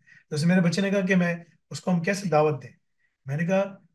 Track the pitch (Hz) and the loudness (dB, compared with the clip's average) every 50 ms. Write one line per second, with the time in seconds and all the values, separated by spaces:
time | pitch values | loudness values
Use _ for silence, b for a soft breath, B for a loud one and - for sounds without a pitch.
0 | b b b b b b 156 143 165 170 185 190 170 170 - 196 196 196 202 202 | b b b b b b -6 -2 2 2 4 4 2 2 0 0 -2 0 0 0
1 | 185 185 190 180 175 175 170 170 B B B B _ _ 151 - - 196 180 170 | 2 2 2 2 2 0 -2 -6 B B B B _ _ -16 -8 -4 -2 -2 0
2 | 165 196 202 196 - 170 151 151 151 151 143 135 - 117 - _ _ _ _ _ | 0 -2 -4 -4 -2 0 2 2 2 2 0 -4 -10 -18 -20 _ _ _ _ _
3 | _ _ _ _ _ 135 143 160 170 170 190 190 202 202 - - _ _ | _ _ _ _ _ -8 -6 -4 -2 0 0 0 0 -2 -8 -18 _ _